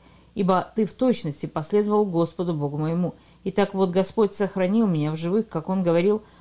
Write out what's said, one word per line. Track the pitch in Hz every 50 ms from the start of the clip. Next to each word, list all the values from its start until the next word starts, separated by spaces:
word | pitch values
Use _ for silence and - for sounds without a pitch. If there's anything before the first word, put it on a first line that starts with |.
| - - - - - - _
ибо | - 202 180 190 180 180 - -
ты | 220 214
в | - -
точности | - 262 254 220 - - 156 143 - -
последовал | 151 - 160 151 - 202 208 208 208 208 208 214
Господу | 196 170 165 170 165 - - 180 170 165
Богу | 151 143 143 147 147
моему. | 156 160 165 175 180 160 - - - - - _ -
Итак, | 190 180 214 196 196 -
вот | 190 190 185
Господь | 175 190 185 - - 226 214 196 -
сохранил | - 202 185 - 190 185 180 202 233 226
меня | 196 170 151 147 151
в | 156
живых, | 160 165 170 190 226 220 -
как | - 160 156 -
он | 185 190
говорил, | 180 170 165 170 175 202 208 220 - - - -